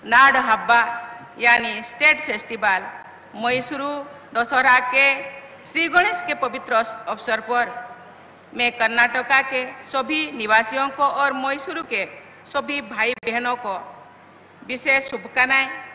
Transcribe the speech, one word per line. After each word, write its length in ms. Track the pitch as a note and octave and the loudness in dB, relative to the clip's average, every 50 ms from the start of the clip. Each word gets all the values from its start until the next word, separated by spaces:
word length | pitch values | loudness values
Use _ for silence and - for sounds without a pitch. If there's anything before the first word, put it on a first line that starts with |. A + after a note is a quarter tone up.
| - | 0
नाड 320 | G#3+ A#3 B3 C4 C4+ C4 | 6 8 8 8 8 6
हब्बा 640 | C4 B3 A3+ A3 G#3+ - - A#3 A#3 A3+ A3+ A#3+ - - - - - - - - - | 4 2 2 0 0 4 4 4 4 4 0 -4 -10 -12 -14 -16 -18 -20 -20 -8 0
यानी 440 | A3 A#3+ A#3+ A#3+ A3+ A3 G#3 G#3+ A3 | 4 4 4 4 2 -2 -6 -6 -8
स्टेट 360 | - - - D4 D#4 D4+ - | -12 -4 2 2 2 2 2
फेस्टिवल 640 | - - G#3+ G#3+ - - A#3 G#3+ G#3+ G3+ F#3+ F#3 F#3 - - - - - - - - - - | -2 -6 -8 -8 -8 -10 -8 -2 0 0 0 0 -2 -8 -14 -14 -18 -18 -20 -20 -20 -18 -10
मैसूरू 720 | G#3 A3+ A#3+ B3+ B3+ B3 - D4+ C4+ C#4 C#4+ D4 C#4+ C#4 C#4+ - - - - - | -4 -2 0 0 0 -2 -4 -6 -6 -4 -6 -6 -6 -10 -12 -16 -20 -20 -6 -2
दशहरा 460 | A3+ A#3+ B3 C#4+ B3+ C4 C4+ B3 B3+ | -2 -2 2 2 4 6 6 6 6
के 580 | B3+ B3+ B3+ C4+ C#4 C#4 C4+ C4+ C#4 - - - - - - - - | 4 2 2 4 4 4 2 0 -4 -10 -14 -16 -18 -20 -20 -20 -18
श्री 220 | - - D#4 E4 | -6 -2 -2 -2
गणेश 360 | E4 C#4+ F4+ F#4 G#4 G4 - - | 4 4 4 4 4 0 -4 -4
के 60 | - D4 | -6 -4
पवित्र 400 | D4 C#4 B3 G#3+ C4 - - B3 | -2 -2 -4 -4 -8 -4 0 0
अस-, 340 | A3 A#3 A3+ A3+ - - | 0 0 0 -8 -10 -8
अवसर 340 | - A3 G#3+ - B3 A3 G#3+ | -8 -8 -6 -2 -2 -2 -2
पर 460 | A3 A3+ A#3+ A#3+ A#3 A#3 A#3 - - - - - - - - - - - - - - - - | -2 0 0 0 0 0 -4 -12 -14 -14 -16 -20 -20 -20 -20 -20 -20 -20 -20 -20 -20 -14 -4
मैं 240 | A#3 B3 A#3+ A#3 | -2 -2 -2 0
कर्नाटका 640 | A#3+ A#3 A3 A#3 A#3+ A#3+ A#3+ A#3+ B3+ B3 - C#4 C4+ | 0 0 2 4 4 2 2 2 -4 0 2 2 2
के 420 | C4+ C4+ C4+ B3+ B3+ B3+ - - - | 2 0 -4 -4 -4 -6 -10 -16 -14
सभी 480 | - - C4+ B3+ A3+ D#4 D#4 D#4 D4 | -4 -4 -4 -2 0 -2 -2 -2 -4
निवासियों 580 | - A#3 G#3+ G#3 G#3+ A3 A#3 A3+ C4 C4 C4+ C#4 | -6 -6 0 4 4 4 4 2 -2 -2 -2 -2
को 140 | C4+ - C#4+ | 0 0 0
और 300 | C#4 - C4+ C#4+ C#4 C4+ | 0 2 2 0 0 0
मैसूरू 500 | C4 C4 C4+ C#4 C#4+ - F#4+ D#4 E4 - | -2 -4 -4 -4 -4 -6 -8 -8 -8 -6
के 240 | - A#3 G3+ F#3 - - - - - - - - | -4 -4 -4 -4 -6 -10 -20 -20 -20 -20 -20 -20
सभी 360 | - - C#4+ A#3 A#3 C#4+ C#4+ | -6 -6 -4 -4 -2 -6 -6
भाई 320 | A#3+ G3+ A#3 G#3 A3 A#3 B3 | -6 -8 -4 -2 -2 -2 -2
बहनों 420 | - - A#3 A3 A#3+ A#3+ B3 B3 | -4 -6 -4 -4 -2 -2 -2 -4
को 480 | A#3+ - G#3 F#3+ F3 - - - - - - - - - - - - - - - - - | -4 -4 -6 -6 -8 -8 -14 -18 -20 -20 -20 -20 -20 -20 -20 -20 -20 -20 -20 -20 -20 -10
विशेष 420 | - B3+ B3 - C#4+ C4+ C4+ C4+ C4+ | -10 -8 -4 0 0 0 2 0 -4
शुभकामनाएं 800 | C4 A3 F#3 - - C4 B3+ C4 C4+ C4+ C4+ C4+ - - - - | -8 -10 -10 -4 0 0 2 2 2 0 0 -2 -6 -12 -14 -16